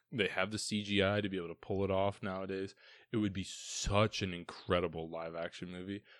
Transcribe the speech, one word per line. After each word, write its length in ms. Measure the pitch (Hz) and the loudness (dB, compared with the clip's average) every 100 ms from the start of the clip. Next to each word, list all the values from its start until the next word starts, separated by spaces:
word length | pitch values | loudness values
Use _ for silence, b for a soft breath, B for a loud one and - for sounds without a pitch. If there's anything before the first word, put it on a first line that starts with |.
| _ | _
they 160 | 131 92 | 0 2
have 220 | - 98 | 2 0
the 80 | 107 | 0
C 240 | - 104 | -2 -4
G 200 | 101 101 | 2 4
I 180 | 95 104 | 4 4
to 80 | 101 | 0
be 80 | 92 | -2
able 120 | 85 | -6
to 60 | |
pull 300 | 85 - 95 | -8 -4 0
it 60 | 98 | 2
off 320 | 95 98 - | 4 2 0
nowadays. 520 | 104 95 95 95 98 - B B B | -4 -4 -4 -4 -6 -10 B B B
It 40 | 117 | 0
would 160 | 104 | 0
be 120 | 95 | 0
such 800 | 87 - - - - 101 110 - | -6 -8 -8 -4 2 4 4 2
an 120 | 95 | -4
incredible 720 | 87 85 - - 90 87 82 82 | -4 -10 -8 2 2 2 -2 -6
live 260 | 82 82 | -6 -6
action 360 | 82 87 - 90 | -4 -6 -6 -10
movie, 300 | 90 92 101 - | -10 -8 -8 -10